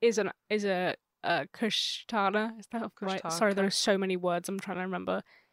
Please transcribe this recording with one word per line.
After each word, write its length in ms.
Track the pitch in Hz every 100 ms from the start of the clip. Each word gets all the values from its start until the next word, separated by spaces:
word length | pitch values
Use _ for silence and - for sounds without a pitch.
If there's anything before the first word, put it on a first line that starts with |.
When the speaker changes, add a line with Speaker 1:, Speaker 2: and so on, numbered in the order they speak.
Speaker 1:
is 160 | 233 214
an, 140 | 190 - -
is 160 | 214
a, 320 | 202 180 180 - _ _
a 220 | - 170 156
Kushtana? 1080 | - 214 - - - - 220 196 208 220 226
Is 80 | -
that 240 | 233 214 -
right? 320 | 196 190 165
Sorry, 200 | 165 214
there 120 | 196
are 40 | 196
Speaker 2:
Kushtaka. 40 |
Speaker 1:
so 260 | - - 196
many 180 | 190 180
words 320 | 180 175 175
I'm 120 | 196
trying 160 | 202 180
to 40 |
remember. 400 | 185 180 185 190 - - _